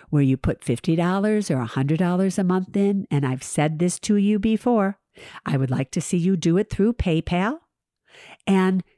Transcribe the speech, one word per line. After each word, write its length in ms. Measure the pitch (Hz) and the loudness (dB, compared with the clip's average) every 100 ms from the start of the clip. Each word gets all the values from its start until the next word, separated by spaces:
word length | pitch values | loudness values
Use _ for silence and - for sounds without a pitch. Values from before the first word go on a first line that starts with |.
| - | -2
where 120 | 151 | 2
you 140 | 135 131 | 2 2
put 280 | - - | -2 -4
fifty 300 | - 117 - 165 | -4 -4 0 0
dollars 540 | 170 190 208 214 196 | 0 0 0 0 0
or 100 | 135 | -2
a 60 | 117 | -2
hundred 340 | 135 139 160 | -2 0 0
dollars 380 | 180 180 190 180 | 0 0 0 0
a 60 | |
month 320 | 180 185 185 202 | 0 0 -2 0
in. 300 | 202 196 - | 0 0 -2
And 140 | 143 | -2
I've 200 | 135 127 | 0 -4
said 340 | - - 151 156 | -4 0 0 0
this 200 | 180 - | -2 -2
to 160 | - 208 | 0 2
you 220 | 202 214 | 2 2
before, 600 | 220 220 247 233 196 196 _ - - - - | 0 0 2 2 0 -4 _ -20 -20 -14 -4
I 100 | 139 | -2
would 140 | 131 | 0
like 200 | 123 135 | -2 -4
to 100 | 175 | -4
see 160 | - 180 | -2 0
you 180 | 180 185 | 0 2
do 220 | 165 175 | 2 0
it 100 | 214 | 0
through 260 | - 208 | 0 0
PayPal, 640 | 240 190 160 - 175 202 311 _ _ _ _ _ - - - - | 0 0 -2 0 -2 -2 -4 _ _ _ _ _ -20 -20 -8 0
and 360 | 190 185 190 - | 2 4 0 -4